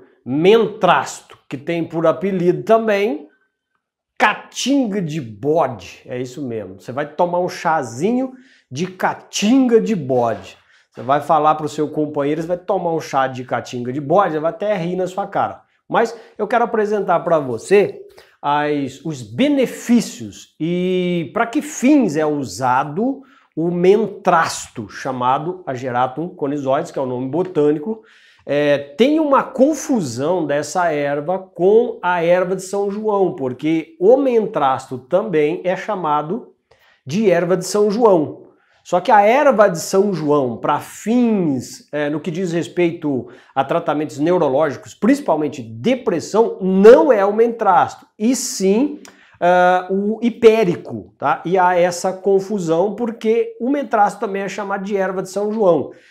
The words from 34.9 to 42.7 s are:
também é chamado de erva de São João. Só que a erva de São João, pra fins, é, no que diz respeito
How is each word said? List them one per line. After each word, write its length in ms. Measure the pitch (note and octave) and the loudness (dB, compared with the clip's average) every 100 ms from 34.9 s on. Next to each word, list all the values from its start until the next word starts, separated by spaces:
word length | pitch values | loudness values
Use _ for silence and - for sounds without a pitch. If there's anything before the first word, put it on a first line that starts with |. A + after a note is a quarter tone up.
| B2+ | -12
também 640 | - F3+ A3 D#3+ D3 F3+ | -2 -2 0 0 0 0
é 140 | F3+ F3+ | -4 -4
chamado 760 | - G3 D#3+ D3 D3+ A#3 - _ _ _ _ _ | -4 -4 0 -2 -2 -8 -10 _ _ _ _ _
de 260 | B2+ F#3 G#3+ | -6 0 2
erva 240 | E3+ F3 | 2 2
de 120 | F#3 - | -2 0
São 240 | G#3 G#3+ | 0 2
João. 500 | G#3+ A3+ F3 C#3 - - _ _ _ | 4 4 4 0 -8 -20 _ _ _
Só 140 | - F3+ | -4 -2
que 140 | F3+ | 4
a 80 | G#3+ | 4
erva 480 | G#3 C4 C#4+ A3 G3+ | 6 4 4 4 4
de 100 | E3 | 2
São 340 | - G3 G#3 | -2 0 2
João, 440 | E3 D3 D3 B2+ A2 | 0 0 0 0 -4
pra 240 | D3+ D3 | -4 -4
fins, 1040 | - - G#3 B3 A#3 G#3 D#3+ C3 - - - | -6 -10 -2 2 2 2 0 -2 -6 -16 -10
é, 180 | D3 D3 | -6 -4
no 80 | D#3 | -4
que 140 | F#3 | -6
diz 180 | E3 F3+ | -6 -4
respeito 800 | E3+ C3+ | -4 -4